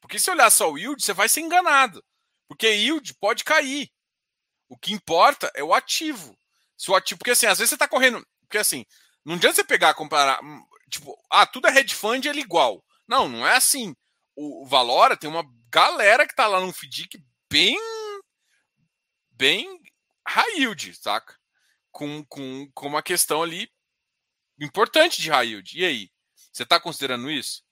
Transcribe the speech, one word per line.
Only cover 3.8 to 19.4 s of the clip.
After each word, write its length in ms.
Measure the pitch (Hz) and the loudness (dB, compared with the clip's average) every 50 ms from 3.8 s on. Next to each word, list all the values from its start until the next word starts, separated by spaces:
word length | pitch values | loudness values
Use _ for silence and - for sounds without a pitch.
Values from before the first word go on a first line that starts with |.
| 262 - _ _ _ _ _ _ _ _ _ _ _ _ _ _ _ _ | -10 -10 _ _ _ _ _ _ _ _ _ _ _ _ _ _ _ _
O 80 | 127 | -20
que 160 | _ - - | _ -10 -8
importa 580 | 202 208 _ - 165 170 202 247 - - - - - | -8 -8 _ -2 2 4 4 4 4 2 -6 -8 -6
é 100 | - 143 | -6 -2
o 80 | 156 | 0
ativo. 680 | 185 240 - - - - 330 311 302 214 165 123 101 _ _ _ _ _ _ _ _ | 0 0 0 -2 -6 -6 -6 -6 -10 -10 -14 -20 _ _ _ _ _ _ _ _ _
Se 140 | _ - - | _ -4 0
o 40 | 120 | 0
ativo, 240 | 185 - - 202 170 | 0 0 -2 -10 -8
porque 120 | - 240 | -2 -2
assim, 160 | 247 - - | 0 2 2
às 120 | 220 185 190 | 2 2 2
vezes 120 | 220 240 | 0 -2
você 80 | - - | 0 0
tá 100 | 302 285 | -2 0
correndo, 380 | - 269 254 254 233 185 - _ _ _ | 2 2 2 2 0 -2 -12 _ _ _
porque 160 | _ _ - 208 | _ _ -4 -2
assim, 260 | 202 - - 135 110 _ _ _ _ _ _ _ _ | -2 -2 -4 -6 -10 _ _ _ _ _ _ _ _
não 100 | 147 165 | -8 -6
adianta 220 | 175 190 269 - | 0 2 2 2
você 80 | 392 - | 2 0
pegar, 300 | - 277 - 175 160 151 | 0 0 2 4 2 2
comparar, 480 | - 156 147 160 147 139 135 131 - - | 2 -6 -2 0 2 2 2 2 -2 -4
hum, 200 | 147 151 127 - _ _ _ _ _ | -14 -18 -20 -20 _ _ _ _ _
tipo, 320 | - - - - - _ _ _ | -14 -14 -14 -16 -20 _ _ _
ah, 160 | - 190 202 | 4 4 4
tudo 240 | - - 254 254 339 | 4 0 0 2 4
é 80 | 277 | 4
hedge 180 | 277 269 202 - | 4 2 2 -4
fund, 300 | - - 214 233 269 262 | -6 -4 -4 -4 -2 -4
ele 160 | 294 285 294 | -6 -6 -6
é 20 | |
igual. 400 | 294 214 165 165 143 120 101 85 _ _ _ _ _ | -8 -2 0 2 2 2 0 -4 _ _ _ _ _
Não, 220 | _ 233 269 220 151 | _ 0 0 0 0
não 180 | 120 113 120 | -4 -2 0
é 100 | 156 220 | 2 4
assim. 380 | 254 - - - 285 233 190 135 _ _ _ _ _ _ _ _ | 4 4 2 -2 -2 -6 -10 -12 _ _ _ _ _ _ _ _
O, 280 | - 151 147 139 - | -14 -14 -14 -14 -16
o 40 | 135 | -8
Valora 500 | 131 135 135 123 117 123 160 214 262 254 | 0 2 2 2 2 4 4 4 4 4
tem 120 | - - 147 | 0 -6 -8
uma 160 | 156 170 160 139 120 117 113 _ | -8 -8 -10 _ _ _ _ _
galera 580 | - 160 180 262 349 311 226 202 214 262 294 | 2 4 4 4 4 4 6 6 6 6 4
que 80 | 285 - | 0 0
tá 120 | - 247 | 0 0
lá 140 | 214 202 185 | 2 2 0
no 120 | 185 185 | -2 -4
fidic 500 | 170 - - 139 123 135 160 - - 220 151 _ _ _ _ _ | -8 -12 -16 -14 -12 -14 -12 -14 -18 -20 _ _ _ _ _ _
bem, 280 | - 147 165 202 269 392 453 453 453 440 440 427 415 403 _ _ _ _ _ _ _ _ _ _ _ _ _ _ _ _ _ _ _ _ _ _ | 2 2 2 2 2 -2 -6 -8 -10 -10 -12 -12 -14 -14 _ _ _ _ _ _ _ _ _ _ _ _ _ _ _ _ _ _ _ _ _ _
bem 480 | _ 120 | _ _